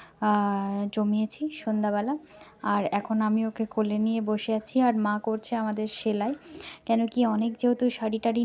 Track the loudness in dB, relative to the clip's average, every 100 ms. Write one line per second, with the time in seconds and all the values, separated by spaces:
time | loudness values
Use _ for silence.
0 | -18 -2 2 4 2 0 -2 -2 -2 0
1 | 2 2 0 -2 -6 -4 -2 0 0 0
2 | 0 -4 -8 -20 -20 -8 -2 0 0 -2
3 | -2 0 2 2 0 -2 -2 0 0 0
4 | 0 0 0 -2 -2 -2 0 2 4 4
5 | 0 0 -2 -4 -4 -4 -2 -2 -4 -2
6 | -2 0 -2 -4 -10 -16 -16 -12 0 0
7 | 2 2 2 2 0 0 0 2 0 0
8 | -2 0 0 2